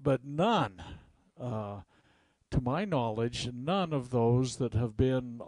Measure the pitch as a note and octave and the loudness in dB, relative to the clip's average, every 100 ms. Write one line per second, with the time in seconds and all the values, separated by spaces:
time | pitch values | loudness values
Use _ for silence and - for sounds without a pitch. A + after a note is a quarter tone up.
0 | C#3 B2+ C#3 D3 G#3 G#3 A2 F2+ E2 D#2+ | 0 0 0 0 2 4 0 -4 -14 -16
1 | - _ _ - B2 G#2+ G#2 G2+ - _ | -20 _ _ -10 -6 -4 -6 -10 -14 _
2 | _ _ _ _ _ - B2 D3+ G#3 D3 | _ _ _ _ _ 0 0 -2 0 0
3 | A2+ A2 A#2 A#2 B2 B2 C#3+ G3 F3 D3 | 0 0 -2 -2 -6 -6 -2 0 0 -2
4 | B2 B2 A#2 B2 C3 - B2 A2+ A#2+ G#2+ | 0 2 4 4 2 -2 -2 0 0 2
5 | C3 C3 B2 A#2 | 2 2 -2 -10